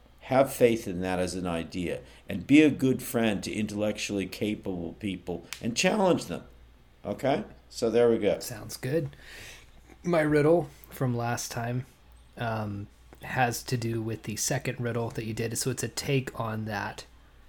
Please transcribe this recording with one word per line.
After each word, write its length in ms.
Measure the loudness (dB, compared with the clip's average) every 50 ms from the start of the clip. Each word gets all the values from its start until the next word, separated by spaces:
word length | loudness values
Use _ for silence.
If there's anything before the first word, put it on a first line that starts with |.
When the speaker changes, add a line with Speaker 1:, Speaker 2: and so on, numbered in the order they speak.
| -20 -20 -20 -16
Speaker 1:
Have 320 | -4 2 4 4 4 4 4
faith 340 | 4 6 6 6 2 -2
in 140 | -4 -4 -2
that 180 | -2 0 0 0
as 160 | 0 0 -2
an 120 | -2 -2
idea, 520 | -2 -2 -2 -4 -4 -4 -4 -4 -4 -4 -6 -8 -14 -20 -16 -10
and 200 | -8 -8 -4 4
be 140 | 8 8 8
a 80 | 10 8
good 340 | 6 4 2 2 2 0 -2
friend 400 | -2 0 2 2 2 2 0 -2
to 80 | -4
intellectually 760 | -4 -4 -4 -4 -2 -2 -2 -2 -2 -4 -4 -4 -2 -2 -2
capable 680 | -4 -4 -4 -2 -2 -2 -4 -4 -6 -6 -6 -6 -8 -8 -6
people 460 | -6 -6 -6 -6 -6 -8 -8 -8 -8 -12 -12 -6
and 140 | -6 -4 0
challenge 500 | 0 2 2 2 4 4 4 4 2 0
them. 180 | -4 -8 -10 -10 -14 -20 -20 -20 -20 -20 -20 -20 -20 -20 -10 -8
Okay? 380 | -8 -6 -2 0 0 0 0 -2 -8 -14 -20 -20 -18
So 200 | -6 -4 -2 2
there 200 | 4 6 6 6
we 100 | 6 4
go. 200 | 4 2 2 2
Speaker 2:
Sounds 380 | -2 -8 -10 -10 -12 -12 -10
good. 380 | -6 -4 -2 0 0 -2 -4 -6 -14 -18 -18 -18 -16 -16 -16 -18 -20 -20 -20 -20 -20 -20 -20 -20 -6 -2
My 180 | 2 2 4
riddle 480 | 4 6 6 6 6 6 6 4 4 0 -8 -18 -20 -14
from 260 | -4 -2 0 0 0
last 360 | 0 0 -2 -2 -4 -4 -6
time, 340 | -6 -6 -4 -2 -4 -4 -6 -8 -14 -20 -20 -20 -20 -20 -20 -16 -10
um, 500 | -6 -4 -4 -2 -2 -4 -4 -6 -6 -8 -12 -14 -20 -20 -20 -20 -16 -12
has 400 | -4 0 0 2 2 0 -2 -4
to 140 | -4 -4
do 240 | -2 -2 -2 -2 -2
with 220 | -4 -4 -6 -6 -6
the 120 | -6 -4
second 440 | -2 -2 -2 -2 -2 -2 -4 -4 -4
riddle 300 | -4 -4 -2 -2 -4 -4
that 140 | -4 -6 -6
you 80 | -6 -4
did, 240 | -4 -4 -4 -4
so 140 | -2 -2 -2
it's 120 | -2 -2 -4
a 40 |
take 500 | -6 -6 -6 -2 0 0 0 0 -2 -4 -6
on 260 | -4 -4 -4 -4 -4
that. 400 | -4 -4 -4 -4 -6 -8 -10 -16 -18 -20 -20 -20 -20 -20 -20 -20